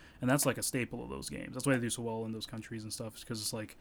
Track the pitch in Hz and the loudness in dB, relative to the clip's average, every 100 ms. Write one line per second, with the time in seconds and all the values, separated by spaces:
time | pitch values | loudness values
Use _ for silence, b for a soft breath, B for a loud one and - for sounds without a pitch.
0 | B B 123 143 139 110 - 131 110 120 | B B 4 6 6 2 2 0 0 -2
1 | 120 135 135 - 87 120 139 127 117 120 | -6 -6 -4 -6 -6 0 4 4 4 0
2 | 117 113 113 110 - 113 - 113 107 - | -2 -2 -2 -4 -6 -8 -6 -8 -6 -6
3 | 113 - - 113 104 117 107 - | -6 -8 -6 -4 -2 -4 -6 -10